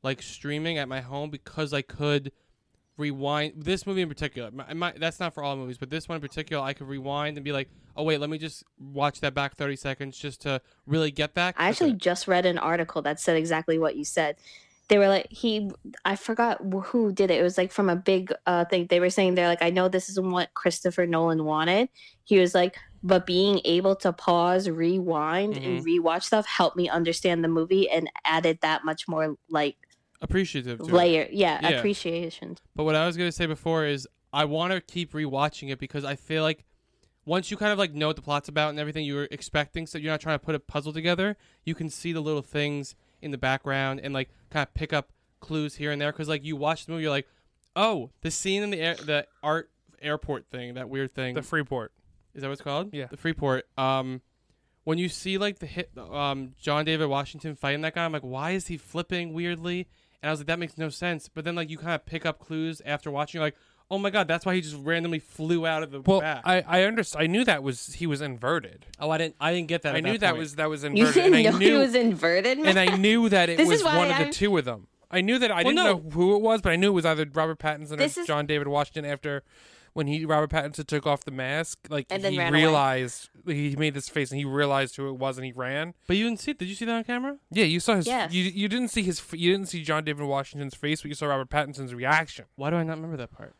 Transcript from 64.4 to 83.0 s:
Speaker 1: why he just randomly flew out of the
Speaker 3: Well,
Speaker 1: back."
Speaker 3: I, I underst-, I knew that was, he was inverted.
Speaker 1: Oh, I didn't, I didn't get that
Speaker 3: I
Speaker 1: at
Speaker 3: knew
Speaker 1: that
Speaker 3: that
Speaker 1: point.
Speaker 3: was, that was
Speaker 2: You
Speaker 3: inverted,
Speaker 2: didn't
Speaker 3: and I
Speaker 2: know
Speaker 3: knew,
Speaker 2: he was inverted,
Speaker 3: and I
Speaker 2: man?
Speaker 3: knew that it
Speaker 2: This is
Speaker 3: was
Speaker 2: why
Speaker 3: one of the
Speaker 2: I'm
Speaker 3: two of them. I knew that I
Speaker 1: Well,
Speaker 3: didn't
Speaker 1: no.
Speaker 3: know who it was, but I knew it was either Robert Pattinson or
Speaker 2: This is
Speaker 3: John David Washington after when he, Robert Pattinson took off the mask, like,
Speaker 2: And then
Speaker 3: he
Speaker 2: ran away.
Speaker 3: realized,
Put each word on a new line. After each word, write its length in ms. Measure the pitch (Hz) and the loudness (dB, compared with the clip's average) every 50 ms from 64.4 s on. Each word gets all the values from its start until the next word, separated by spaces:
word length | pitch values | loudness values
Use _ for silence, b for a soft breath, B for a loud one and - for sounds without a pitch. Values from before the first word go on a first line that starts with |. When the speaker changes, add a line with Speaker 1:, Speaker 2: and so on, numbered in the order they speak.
| - | 2
Speaker 1:
why 80 | 190 180 | 0 0
he 40 | 185 165 | 0 0
just 140 | 151 147 | -2 -10
randomly 420 | 143 139 151 165 170 165 170 165 160 | -8 -2 -2 0 0 0 -2 -4 -4
flew 460 | - - - - 156 160 170 170 151 | -6 -10 -12 -8 -2 0 0 2 2
out 160 | 160 160 156 160 | 0 0 -2 -4
of 80 | 147 139 | -6 -8
the 80 | 139 131 | 0 4
Speaker 3:
Well, 180 | 180 196 196 | 4 4 6
Speaker 1:
back." 240 | 151 156 151 123 - | 4 0 -4 -2 0
Speaker 3:
I, 180 | 170 185 185 - | 2 2 2 2
I 120 | - 165 185 | 2 4 4
underst-, 360 | 185 202 226 226 190 - - 151 | 4 4 2 0 -4 -4 -2 0
I 80 | 156 | 0
knew 180 | 160 180 220 254 | 2 4 2 4
that 180 | 226 180 147 135 | 4 2 2 0
was, 320 | 139 127 123 - - - | -4 -6 -6 -8 -14 -8
he 120 | - 170 | -6 -2
was 140 | 165 147 139 | -2 -2 -2
inverted. 640 | 151 143 127 117 117 127 165 165 - - - - - - - _ | -4 -6 -8 -4 0 0 0 0 -2 -6 -18 -18 -20 -20 -12 _
Speaker 1:
Oh, 120 | 143 151 | -4 -2
I 80 | 160 160 | 0 0
didn't, 180 | 165 160 - _ | -2 -4 -4 _
I 120 | 143 160 175 | 0 0 0
didn't 160 | 180 170 151 | 0 0 -2
get 140 | 170 165 - | -4 -2 -2
that 120 | 151 143 | 0 -2
Speaker 3:
I 40 | 160 | 0
Speaker 1:
at 40 | 160 | 0
Speaker 3:
knew 100 | 185 220 | 0 0
Speaker 1:
that 60 | 220 | 2
Speaker 3:
that 100 | 208 185 165 | 2 2 2
Speaker 1:
point. 60 | 156 | 0
Speaker 3:
was, 180 | 160 147 143 | -4 -6 -4
that 120 | 147 156 156 | -2 -2 -2
was 140 | 156 143 139 147 143 | -2 -4 -4 -2 4
Speaker 2:
You 120 | 202 226 | 6 6
Speaker 3:
inverted, 100 | 254 - | 6 6
Speaker 2:
didn't 200 | 359 349 381 359 | 6 8 8 8
Speaker 3:
and 20 | |
I 60 | 240 226 - 175 | 8 8 6 4
Speaker 2:
know 60 | 185 | 6
Speaker 3:
knew, 140 | 190 - - | 6 6 8
Speaker 2:
he 60 | 285 | 8
was 160 | 277 262 233 | 6 6 4
inverted, 640 | 254 233 233 196 156 - 165 170 185 196 240 262 269 311 | 4 4 4 2 4 2 2 2 4 4 2 0 4 4
Speaker 3:
and 140 | 294 190 190 | 4 6 6
I 80 | 185 | 6
Speaker 2:
man? 140 | 180 185 190 | 4 4 4
Speaker 3:
knew 280 | 190 208 220 233 233 226 | 4 4 6 6 4 4
that 200 | 202 190 175 170 | 6 6 4 4
it 100 | 170 - | 4 4
Speaker 2:
This 120 | 320 349 | 6 6
is 20 | 427 | 6
Speaker 3:
was 80 | 466 392 | 4 4
Speaker 2:
why 120 | 320 302 | 4 4
Speaker 3:
one 140 | 330 - - | 4 4 4
of 60 | - | 2
the 100 | - - | 2 0
Speaker 2:
I'm 60 | 285 - | 0 0
Speaker 3:
two 240 | - 196 208 202 170 | 0 0 2 2 2
of 60 | 131 | 0
them. 240 | 123 117 104 95 _ _ _ _ _ | -2 -6 -8 -12 _ _ _ _ _
I 100 | - 185 | -2 0
knew 180 | 185 202 240 254 | 2 2 2 4
that 120 | 247 220 202 | 2 2 2
I 100 | 226 233 | 2 2
Speaker 1:
Well, 100 | 254 294 | 4 4
Speaker 3:
didn't 120 | 339 359 | 4 4
Speaker 1:
no. 140 | 262 196 175 | 4 4 2
Speaker 3:
know 120 | 156 160 | 0 -6
who 240 | 147 160 175 185 208 | 0 2 4 4 4
it 60 | 208 214 | 4 4
was, 200 | 220 226 220 185 | 2 2 2 2
but 100 | 196 165 | 2 2
I 40 | |
knew 120 | 170 190 208 | 4 4 4
it 60 | 202 | 4
was 120 | 180 160 | 4 2
either 200 | 170 160 151 156 147 135 | 2 2 2 -2 -2 0
Robert 260 | 160 156 160 160 - | -2 0 0 -2 -4
Pattinson 320 | - 156 151 147 156 147 156 | -4 -4 -4 -4 -8 -10 -2
or 40 | 147 | 0
Speaker 2:
This 180 | 277 302 - | 0 0 0
is 100 | - 349 | -4 -4
Speaker 3:
John 200 | - 151 147 147 | -2 -2 -2 0
David 220 | 143 151 147 143 143 | 0 -2 -2 0 0
Washington 360 | 143 147 147 - - 156 147 | 0 0 -2 -2 -4 -8 -6
after 400 | 143 143 139 - 151 143 139 - b b b b b b b b b b | -6 -8 -6 -6 -6 -6 -6 -8 b b b b b b b b b b
when 160 | - 156 139 | -4 -2 -2
he, 160 | 147 156 160 | -2 -2 0
Robert 240 | 151 156 151 156 147 | 2 2 2 2 2
Pattinson 360 | 156 160 143 147 147 - 151 | 0 -2 -2 -2 -8 -10 -6
took 200 | - 151 147 135 | -2 -2 -2 2
off 180 | 156 143 139 - | 0 0 0 -2
the 60 | - | -10
mask, 560 | 135 131 131 127 139 156 165 - - _ _ - | -8 -6 -4 -4 -2 -4 -4 -6 -8 _ _ -6
like, 200 | 160 143 135 _ | -6 -6 -4 _
Speaker 2:
And 120 | 185 196 196 | -6 -2 -2
then 80 | 196 185 | 0 0
Speaker 3:
he 60 | 139 | 0
Speaker 2:
ran 100 | 170 170 | 2 4
away. 120 | 147 151 156 | 6 6 6
Speaker 3:
realized, 680 | 160 156 147 139 135 131 127 | 6 6 6 4 4 2 0